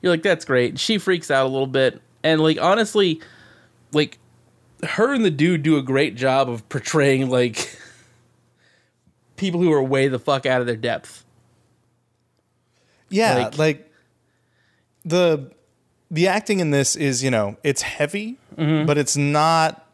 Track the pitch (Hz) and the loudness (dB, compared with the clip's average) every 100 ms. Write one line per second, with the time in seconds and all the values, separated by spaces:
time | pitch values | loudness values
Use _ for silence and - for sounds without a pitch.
0 | 180 170 196 165 - 127 123 131 - 214 | 0 0 0 -2 0 0 0 -2 -2 -2
1 | - 180 - 139 131 135 135 135 131 - | 0 -2 0 0 0 -2 -2 0 0 -2
2 | _ _ 156 160 156 156 165 208 214 208 | _ _ 0 2 2 2 0 0 0 0
3 | 190 160 - - - _ _ _ _ 151 | 0 0 -8 -20 -20 _ _ _ _ -2
4 | 151 - _ _ _ _ _ _ 165 - | -2 -4 _ _ _ _ _ _ -8 -2
5 | 240 277 214 143 160 180 151 151 131 135 | 0 2 0 2 0 2 2 0 2 0
6 | 143 113 131 131 131 117 - 135 - 156 | 0 -2 0 2 0 -4 -8 -8 -2 2
7 | 139 135 135 127 123 110 - - - - | 2 2 2 0 0 -2 -10 -12 -20 -20
8 | _ _ _ _ _ _ _ _ _ _ | _ _ _ _ _ _ _ _ _ _
9 | _ _ _ - 196 170 175 151 131 135 | _ _ _ -8 -4 0 2 2 2 2
10 | 135 127 - 135 131 127 123 113 120 113 | 2 0 -2 -2 0 0 -2 -4 -4 -6
11 | - - _ _ _ _ _ _ _ _ | -10 -20 _ _ _ _ _ _ _ _
12 | _ _ _ _ _ _ _ _ _ _ | _ _ _ _ _ _ _ _ _ _
13 | _ 190 226 131 110 117 156 151 - _ | _ 0 2 2 -2 0 0 0 -10 _
14 | _ _ _ _ _ _ _ _ _ _ | _ _ _ _ _ _ _ _ _ _
15 | 165 175 175 156 135 _ _ _ _ _ | -4 2 2 0 -4 _ _ _ _ _
16 | _ 156 180 196 214 202 165 143 135 - | _ 0 0 0 -2 -2 2 0 0 -2
17 | 143 123 131 117 101 113 143 139 - - | -2 -2 0 0 -2 -4 -4 -4 -6 -4
18 | 147 202 220 254 _ - 151 156 151 147 | -4 -4 -8 -14 _ -6 -2 0 0 0
19 | 139 143 143 147 156 165 160 - _ | 0 -2 0 2 2 2 0 -4 _